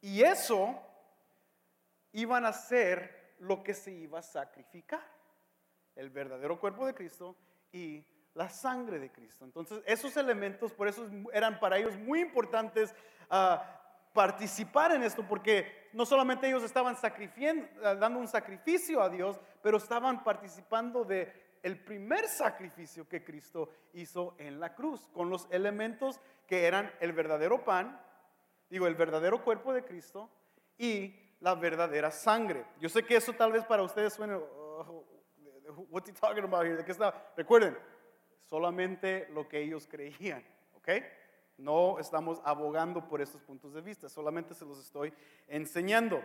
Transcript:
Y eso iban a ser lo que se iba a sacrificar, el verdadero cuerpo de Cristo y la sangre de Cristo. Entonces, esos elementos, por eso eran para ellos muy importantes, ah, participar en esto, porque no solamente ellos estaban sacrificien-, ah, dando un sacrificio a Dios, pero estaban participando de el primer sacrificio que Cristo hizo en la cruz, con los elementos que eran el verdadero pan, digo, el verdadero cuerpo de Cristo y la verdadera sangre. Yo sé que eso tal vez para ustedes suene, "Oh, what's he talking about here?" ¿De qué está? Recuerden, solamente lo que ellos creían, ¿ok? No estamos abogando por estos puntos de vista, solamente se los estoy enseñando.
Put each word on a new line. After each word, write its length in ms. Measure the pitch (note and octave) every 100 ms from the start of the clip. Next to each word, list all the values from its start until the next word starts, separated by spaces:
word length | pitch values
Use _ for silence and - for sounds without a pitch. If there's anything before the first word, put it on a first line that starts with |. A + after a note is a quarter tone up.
Y 220 | G3+ G3
eso 580 | C#4+ F#4+ - G#3+ G3+ C4 - - _ _ _ _ _ _ _ _ _ _ _
iban 300 | G#3+ A3+ B3 A3+
a 60 |
ser 800 | G#3+ - B3 G3 F3+ F3+ - - _
lo 240 | F#3 F#3+
que 140 | F#3+ G3+
se 160 | -
iba 260 | F3+ D#3+ D#3+
a 60 |
sacrificar, 840 | E3+ D#3 C#3 - C3 F3 - D#4 - - _ _ _ _ _ _ _ -
el 140 | C3+
verdadero 500 | C3+ C#3 C3 C#3+ E3+
cuerpo 280 | G3+ G3 C4+
de 80 | C4
Cristo 400 | F3 - F3+ F3+ _ _ _
y 320 | F3+ E3+ D3+ D3+ _ _
la 160 | - F3+
sangre 480 | - C4 B3+ A#3+ E3+
de 140 | C3+
Cristo. 340 | - A2+ - C3
Entonces, 380 | E3 E3+ G#3+ G3
esos 320 | A3+ C4+ D4
elementos, 560 | C4+ G#3+ G3+ G3 A3+
por 140 | - G3+
eso 200 | G3+ A3+ G3+ G#3
eran 280 | G#3 A3 G#3
para 180 | G3+ F#3+
ellos 180 | A3+ G3
muy 200 | G#3+ D#4
importantes, 760 | F4 B3+ A3 A3+ A3 A3 G#3+ - - - -
ah, 340 | F#3+ F#3+ E3 - - - - _
participar 800 | - F#3+ G3 G#3 - G#3+ C#4+ D#4+
en 120 | D#4
esto, 180 | A#3+ -
porque 680 | G3 G#3 G3+ G#3 E3+ - -
no 100 | A3
solamente 440 | A#3 C4+ C4 B3+ C4
ellos 160 | C4
estaban 320 | A3+ C4 B3 A#3+
sacrificien-, 760 | A3+ G#3+ G#3 - C#4+ D#4+ A#3+ -
ah, 100 | G#3
dando 240 | G3 G#3+ A#3+
un 100 | A#3+
sacrificio 760 | A3+ G#3 G3 - F4+ F4+ D#4
a 60 | F#3+
Dios, 300 | F3+ F#3 G3 - -
pero 160 | G#3 G#3+
estaban 460 | G#3+ A#3 B3+ B3
participando 800 | A3+ G3+ G3 E3+ F#3+ A3+ A#3+ A#3+
de 420 | G#3+ F#3+ E3+ - _ _
el 200 | F3+ F#3
primer 460 | - G#3 G3+ F4 A4+
sacrificio 800 | - C#4 - F#3 E3 E3 - D#3+
que 160 | F3 E3
Cristo 440 | D3+ C#3 E3+ D3+ - _
hizo 420 | F3 E3 F3+ F3+ F3+
en 220 | D3 C#3+
la 160 | E3+ F3
cruz, 340 | D4+ C4+ -
con 200 | - F3
los 180 | F3+ -
elementos 720 | F3+ G3+ G#3 A3 A3+ C4+ B3+ - _ _
que 200 | F#3 E3+
eran 280 | F#3 G3+ -
el 100 | E3+
verdadero 540 | E3 D#3 D#3 D#3+ B3 -
pan, 340 | F#3 G#3 C#4 - _ _ _ _ _ _
digo, 180 | F#3 F3+
el 60 |
verdadero 500 | D#3+ E3 D#3 E3+ A#3
cuerpo 300 | A#3+ A3 C4
de 100 | C4
Cristo 460 | B3 F3 - G3 A3 _ _ _ _ _
y 360 | A#3+ G#3 G3 - _ _
la 140 | F3 F3+
verdadera 560 | E3+ D#3+ E3+ D3 D3+
sangre. 520 | D#3 - G#3+ A3 D3 A#2 -
Yo 80 | D#3+
sé 160 | A3
que 140 | A3+ A#3
eso 160 | A3+
tal 180 | A#3 A3+
vez 140 | A3+ A3+
para 160 | G#3+
ustedes 320 | F#3 G3+ G#3+
suene, 220 | G#3 G#3+ G3
"Oh, 680 | D#3 C3+ D3+ D#3 D#3 E3 D3 D3 _ _ D3 C3+ C#3+ D3 -
what's 180 | E3 F#3+
he 60 |
talking 300 | F#3+ G#3+ G#3
about 200 | G3 F#3
here?" 140 | E3+ E3
¿De 80 | D#3+
qué 60 |
está? 420 | F#3 G3+ - - -
Recuerden, 400 | E3 A#3 G3+ B2+ - - - _ _ _ _
solamente 840 | D#3 F3 F3 F#3 F#3 F#3+ F#3+ -
lo 180 | D3+ D3
que 100 | D3+
ellos 280 | D3+ D#3+ D3+
creían, 580 | D3+ C#3+ C#3 G3 C#3+ - _ _ _
¿ok? 140 | - G3 C4+ - _ _ _ _
No 420 | C#3 D#3 F3+ E3+
estamos 400 | D#3 D#3+ E3 E3 D3
abogando 640 | D3 D3+ D#3 E3 F3 D3+
por 100 | D3+
estos 220 | C#3+ D3
puntos 320 | C#3 C3+ C#3+
de 80 | D3
vista, 260 | F3 G3+ D3
solamente 460 | - D3+ E3 E3
se 100 | E3+
los 160 | D#3 C#3
estoy 320 | C3 C#3+ C#3+ - - - _
enseñando. 760 | D3 D#3 F3 F3+ A3 A#3 E3+